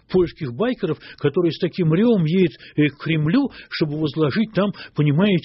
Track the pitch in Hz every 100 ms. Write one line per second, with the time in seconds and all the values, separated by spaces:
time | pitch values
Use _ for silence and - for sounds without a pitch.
0 | _ 185 170 - 127 120 240 247 170 147
1 | - - 143 185 170 - 170 - 160 165
2 | 240 214 156 190 175 - - - 147 -
3 | 151 160 151 247 277 - - - 156 151
4 | 151 160 147 165 220 185 202 - - -
5 | 147 143 208 175